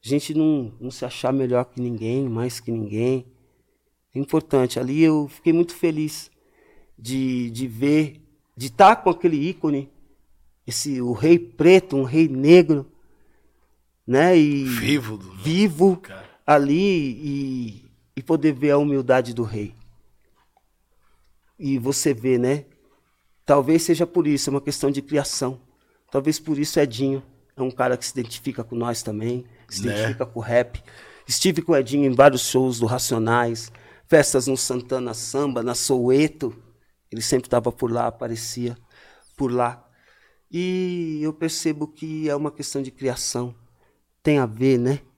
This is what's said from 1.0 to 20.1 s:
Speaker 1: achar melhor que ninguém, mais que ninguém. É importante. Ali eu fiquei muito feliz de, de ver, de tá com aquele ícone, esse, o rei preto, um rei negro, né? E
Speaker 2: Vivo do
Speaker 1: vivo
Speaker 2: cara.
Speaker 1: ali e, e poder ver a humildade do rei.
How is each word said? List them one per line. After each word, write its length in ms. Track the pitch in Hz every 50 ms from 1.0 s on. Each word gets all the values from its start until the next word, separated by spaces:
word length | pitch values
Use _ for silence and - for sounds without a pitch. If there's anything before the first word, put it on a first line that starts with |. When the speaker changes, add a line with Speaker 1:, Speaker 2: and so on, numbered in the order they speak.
| 127
Speaker 1:
achar 300 | 120 - - - 127 135
melhor 320 | 135 135 123 123 123 127
que 160 | - _ 127
ninguém, 480 | 123 120 120 107 110 113 123 135 139 127
mais 320 | 113 113 120 127 120 -
que 100 | - -
ninguém. 600 | 117 113 107 101 104 107 117 127 131 127 123 - _ _ _ _ _ _ _ _ _ _ _ _ _ _ _ _ _
É 40 | 131
importante. 600 | 139 - - 160 156 - - 135 127 123 - -
Ali 220 | 127 127 139 156
eu 260 | 160 160 156 151 147
fiquei 260 | 139 - - _ 170 160
muito 200 | 170 175 170 -
feliz 540 | - - 165 156 151 156 151 - - - _ _ _ _ _ _ _ _ _ _ - - _ _
de, 520 | - 113 117 131 135 131 131 127 123 123 117
de 160 | 113 117 131
ver, 540 | 123 110 110 131 143 147 156 156 143 - - _ _ _ _ _ _ _
de 160 | 120 123 135
tá 240 | - - 196 196 226
com 140 | - - 190
aquele 280 | 175 175 - 170 160
ícone, 540 | 143 143 180 185 - - 156 147 139 139 - _ - - _ _ _ _ _ _ _ _ _ _ _ _
esse, 360 | - 113 - - 147 139 127
o 100 | 123 120 120
rei 240 | 101 - 160 170 170
preto, 560 | 170 - - - 151 170 185 190 185 - 139
um 60 | 139 135
rei 240 | 120 131 160 165
negro, 600 | 151 135 131 139 151 170 180 165 147 156 143 135 - _ _ _ _ _ _ _ _ _ _ _ _ _ _ _ _ _ _ _ _ _ _ _
né? 300 | - 123 135 160 180 185
E 260 | 170 151 147 143 139 135
Speaker 2:
Vivo 520 | 131 123 117 110 120 147 143 117 110 110
do 140 | 101 95 92
Speaker 1:
vivo 680 | 92 95 101 156 165 185 208 202 156 147 180 196 180
Speaker 2:
cara. 260 | 175 - - 95 95 98 - _ _ _
Speaker 1:
ali 720 | - 147 147 143 139 147 170 196 202 190 165 143 135 117 107
e, 640 | 151 147 139 139 139 135 131 127 120 113 98 107 _ _ _ _ _ _ _
e 80 | 139 -
poder 300 | - 165 156 139 156 143
ver 180 | 123 143 147
a 60 | 143
humildade 560 | 147 147 147 139 139 127 127 127 131 123 120 117
do 100 | 120 117
rei. 320 | 104 113 107 104 98 - - - - _ _ _ _